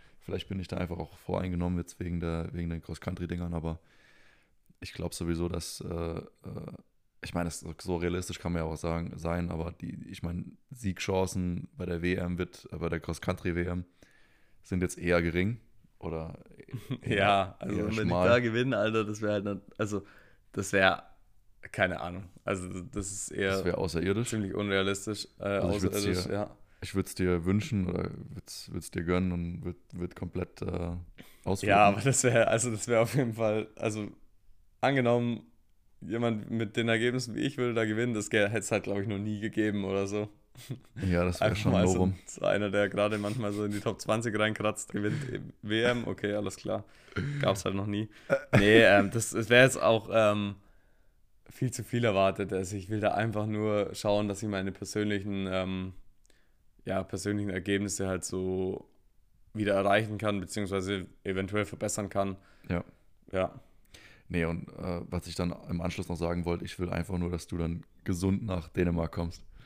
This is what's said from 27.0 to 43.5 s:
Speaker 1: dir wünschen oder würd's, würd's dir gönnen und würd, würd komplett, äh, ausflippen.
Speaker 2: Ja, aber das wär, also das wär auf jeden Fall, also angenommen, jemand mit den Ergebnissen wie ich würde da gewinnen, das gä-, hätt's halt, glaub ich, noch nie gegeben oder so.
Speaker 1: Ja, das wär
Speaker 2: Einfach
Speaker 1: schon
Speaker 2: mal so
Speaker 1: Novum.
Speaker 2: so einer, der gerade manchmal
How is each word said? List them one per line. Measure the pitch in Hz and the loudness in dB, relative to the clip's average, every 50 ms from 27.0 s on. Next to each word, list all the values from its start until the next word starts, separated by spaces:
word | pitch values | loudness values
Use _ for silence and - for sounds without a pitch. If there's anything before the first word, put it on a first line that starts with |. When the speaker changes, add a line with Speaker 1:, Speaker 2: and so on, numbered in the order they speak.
| 92 - - | -2 -2 0
Speaker 1:
dir | - 92 90 90 85 82 | 0 2 2 4 2 2
wünschen | 92 98 107 104 - 107 98 90 90 | 2 2 2 2 0 0 0 0 0
oder | 87 90 90 92 - - - - | -2 -2 -2 -4 -6 -10 -12 -12
würd's, | - - - - - - - - | -14 -14 -14 -14 -16 -16 -14 -8
würd's | - 90 - - | -8 -8 -8 -6
dir | - 87 82 | -6 -4 0
gönnen | 87 90 90 95 90 87 | 2 2 2 2 2 0
und | 85 85 85 87 - - | -2 -4 -4 -6 -6 -8
würd, | 90 85 - _ _ | -8 -8 -10 _ _
würd | - 87 87 87 - | -8 -6 -6 -6 -6
komplett, | - 101 82 - 92 92 - - - | -8 -10 -6 -4 -6 -6 -6 -8 -8
äh, | - 92 87 87 87 85 87 87 87 - - - - - - - - | -6 -4 -4 -4 -4 -4 -6 -8 -10 -12 -18 -20 -20 -20 -20 -10 -2
ausflippen. | 95 98 98 101 104 98 | -2 -2 0 4 4 6
Speaker 2:
Ja, | 101 104 | 8 8
aber | 101 101 107 | 8 6 6
das | 101 135 123 - - | 2 2 2 4 4
wär, | 123 117 117 110 | 4 6 6 4
also | - 113 113 107 123 | 4 4 2 0 -2
das | 110 104 - | -2 -4 -2
wär | 120 120 113 | 2 4 4
auf | 117 110 - | 4 4 2
jeden | 139 127 117 107 | 0 0 0 0
Fall, | 113 110 107 107 110 107 - - | 0 0 0 2 0 -2 -6 -8
also | - - 110 107 107 104 104 - - - - _ - _ - - - _ _ _ - | -4 -4 -2 -2 -2 -6 -8 -10 -16 -20 -20 _ -20 _ -20 -20 -20 _ _ _ 0
angenommen, | - 135 139 135 123 120 120 120 120 120 117 104 - - _ _ _ _ _ _ _ _ _ - | 2 2 4 4 4 4 4 4 2 0 -2 -4 -8 -16 _ _ _ _ _ _ _ _ _ -16
jemand | - 85 107 117 120 117 113 107 104 - | -8 -4 -2 0 2 2 0 0 -2 -4
mit | 113 113 110 101 - | -2 -2 -2 -2 0
den | 117 113 | 0 2
Ergebnissen | 117 113 110 117 123 120 127 117 113 107 | 4 4 4 4 2 0 0 -4 -4 -4
wie | 107 | -2
ich | 117 135 - | -2 -2 0
würde | - 123 120 113 | 0 -2 0 2
da | 113 110 | 2 2
gewinnen, | 107 107 113 120 123 113 | 2 2 0 0 0 0
das | 107 101 - | -2 -2 0
gä-, | 117 107 101 | 2 4 4
hätt's | 101 113 107 - - | 4 2 -2 0 0
halt, | 113 101 - | -2 0 0
glaub | 104 101 101 | 0 -2 -2
ich, | 98 113 | -2 -2
noch | 101 | -2
nie | 98 104 107 107 101 | -2 -2 -4 -4 -4
gegeben | 107 107 - 107 107 107 104 101 95 | -4 -4 0 2 2 2 2 0 -2
oder | 95 95 98 98 | 0 0 0 0
so. | 98 101 104 107 104 - _ _ _ _ - - - 120 - - - - - 98 | 0 -2 -4 -4 -4 -8 _ _ _ _ -20 -12 -12 -12 -12 -12 -16 -8 -4 0
Speaker 1:
Ja, | 92 87 87 87 | 2 4 4 4
das | 90 87 - | 2 2 2
wär | - | 2
Speaker 2:
Einfach | 110 95 104 | 2 2 2
Speaker 1:
schon | 107 95 92 | 2 4 4
Speaker 2:
mal | 92 90 | 6 6
so | 92 92 | 6 6
Speaker 1:
Novum. | 90 92 92 92 - - | 4 4 2 2 -2 -8
Speaker 2:
so | - - - 95 | -16 -8 -2 0
einer, | 95 98 101 104 101 | 2 2 2 2 2
der | 98 104 104 | 2 2 2
gerade | 95 101 101 104 104 107 | 2 2 2 2 2 2
manchmal | 104 101 104 113 127 107 104 | 0 -2 -2 -2 -2 -2 -2